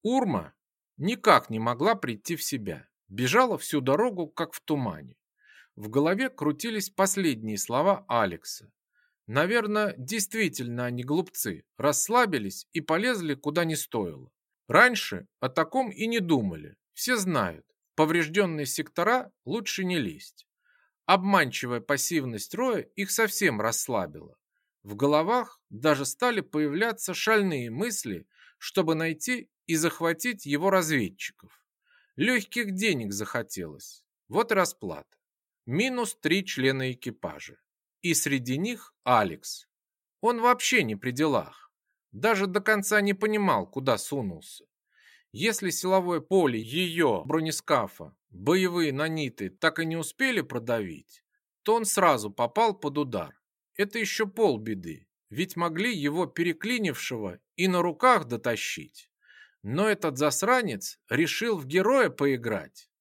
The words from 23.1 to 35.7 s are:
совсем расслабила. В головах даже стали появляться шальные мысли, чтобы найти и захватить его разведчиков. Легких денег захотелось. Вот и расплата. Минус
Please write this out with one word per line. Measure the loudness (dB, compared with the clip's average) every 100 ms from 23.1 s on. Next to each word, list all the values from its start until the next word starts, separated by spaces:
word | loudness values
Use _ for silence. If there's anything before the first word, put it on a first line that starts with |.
совсем | 0 0 2 0 2
расслабила. | 0 -2 -2 -2 -2 -8 -20 _ _ _ _ _
В | -16 0
головах | 4 4 2 0 -2 -12 _
даже | -2 2 2 0
стали | 0 0 0
появляться | -2 -2 -2 0 -2 -2 -6
шальные | -4 2 4 4 0 -4
мысли, | -4 -4 -4 -6 -8 -10 _ -20 _
чтобы | -4 0 2 2
найти | 0 -4 -2 -4 -4 _ -2
и | 2
захватить | 2 0 0 0 -2 -4 -2
его | 0 4
разведчиков. | 2 2 0 0 -6 -14 _ -20 _ _ _ _ _ _ -2
Легких | 2 2 -2 -6 -4
денег | 0 0 0 -2
захотелось. | -6 -4 -4 -6 -8 -10 -12 -18 -20 _ _ _
Вот | -2 2
и | 2
расплата. | 0 -2 -10 -10 -12 _ _ _ _ _
Минус | -4